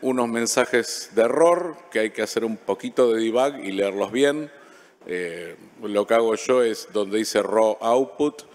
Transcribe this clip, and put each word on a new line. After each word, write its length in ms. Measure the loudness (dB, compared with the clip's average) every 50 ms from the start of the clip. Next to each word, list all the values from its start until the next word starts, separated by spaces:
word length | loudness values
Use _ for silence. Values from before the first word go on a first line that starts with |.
| -4
unos 240 | -2 0 0 0
mensajes 840 | -2 -2 -2 -2 0 2 2 2 2 2 0 0 -2 -8 -12 -10 -2 2
de 80 | 2 2
error 540 | 2 4 4 4 4 4 2 -2 -8 -12 -14 -16 -6
que 100 | -4 -2
hay 100 | -2 -2
que 100 | -2 -4
hacer 240 | -6 -4 -2 -2 -2
un 120 | -2 -6
poquito 540 | -6 -4 -4 -4 -4 -4 -4 2 2 4 4
de 120 | 4 2 0
debug 400 | 0 2 2 0 0 -2 -6 -8
y 80 | -6
leerlos 400 | -2 -2 -2 -2 0 -2 -4 -2
bien. 400 | 0 2 2 2 2 -2 -8 -12 -16 -20 -20 -20 -20 -20 -20 _ _ _ -12
Eh, 480 | -10 -8 -6 -6 -8 -10 -10 -14 -14 -16 -20 -20 -20 -18 -12
lo 240 | -8 -2 -2 -2 2
que 80 | 2 2
hago 220 | 4 4 2 0
yo 260 | -2 0 2 2 4
es, 280 | 4 2 0 -4 -8 -6 -4
donde 240 | -4 -2 0 -2
dice 240 | -2 -2 0 0 0
raw 360 | 0 2 2 4 4 2 2 0
output, 600 | 0 2 2 2 2 -2 -2 -2 -2 -2 -2 -8 -20 -20